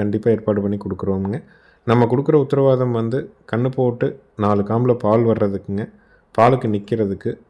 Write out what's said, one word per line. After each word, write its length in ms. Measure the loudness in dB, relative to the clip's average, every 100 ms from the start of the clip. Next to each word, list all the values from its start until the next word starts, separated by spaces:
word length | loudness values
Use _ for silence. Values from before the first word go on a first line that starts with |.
கண்டிப்பா 280 | -4 0 0
ஏற்பாடு 280 | 0 0 -2 -2
பண்ணி 140 | -4
கொடுக்குறோம்ங்க. 560 | -6 -6 -4 -4 -4 -6 -12 _ _ _ 0
நம்ம 160 | 2 2
கொடுக்குற 260 | 0 2 0 2
உத்தரவாதம் 480 | 2 2 2 0 -2
வந்து 220 | -2 -4 -8 _ -6
கண்ணு 180 | -2 -2 0
போட்டு 320 | -2 0 -4 -6 _ -2 0
நாலு 200 | 0 0
காம்புல 260 | 0 0 0 2
பால் 200 | 2 2
வர்றதுக்குங்க, 560 | 2 0 -4 -6 -8 -8 _ _ _ _ 2
பாலுக்கு 340 | 4 4 0 -4
நிக்கிறதுக்கு, 580 | -2 -2 -2 -2 -6 -8